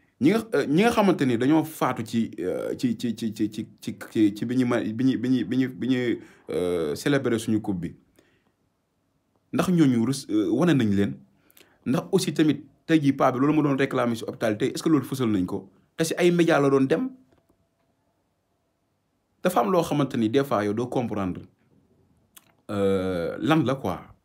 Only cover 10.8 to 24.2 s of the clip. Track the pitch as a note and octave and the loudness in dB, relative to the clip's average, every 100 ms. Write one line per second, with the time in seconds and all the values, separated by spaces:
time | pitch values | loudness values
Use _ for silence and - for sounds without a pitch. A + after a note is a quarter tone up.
10.8 | A2 G2 G2+ C#3 - _ _ _ - _ | 2 2 0 -2 -16 _ _ _ -20 _
11.8 | - C3 - F#3 - D3+ D#3 C#3+ - _ | -4 -4 0 0 0 2 2 0 -6 _
12.8 | - D#3+ C#3 C3+ C#3+ B2+ C#3+ D3+ D3 C3+ | 0 2 2 2 0 2 2 2 2 0
13.8 | C3+ C3 A#2+ A2+ - - A2+ G#2 C3 - | 0 0 -2 -2 -6 -4 -2 0 -2 -2
14.8 | E3+ D3+ - C3 A#2+ G#2 F2+ G2+ - _ | 0 2 0 -2 0 0 0 -4 -10 _
15.8 | _ - D#3+ - F3 E3+ E3 D3+ C#3 C3+ | _ -4 -4 2 2 4 4 4 4 4
16.8 | C3+ D#3 C4 - _ _ _ _ _ _ | 4 0 -2 -8 _ _ _ _ _ _
17.8 | _ _ _ _ _ _ _ _ _ _ | _ _ _ _ _ _ _ _ _ _
18.8 | _ _ _ _ _ _ F3+ F3+ A3 F3+ | _ _ _ _ _ _ -2 0 2 0
19.8 | E3 D3 C#3 A#2+ A2 B2+ C3+ A2 G#2 G#2+ | 0 0 -2 0 0 0 0 0 -2 -2
20.8 | B2 C3+ A#2 G2+ G2 F2 - _ _ _ | -4 -4 -4 -4 -4 -6 -12 _ _ _
21.8 | _ _ _ _ _ - _ _ - G#2 | _ _ _ _ _ -20 _ _ -8 0
22.8 | G2 G2 F#2 F2+ E2 G1+ B2+ D#3+ D#3+ C3+ | 2 2 0 -4 -4 -4 0 0 0 -2
23.8 | G#2 D#2 - - | -4 -8 -10 -20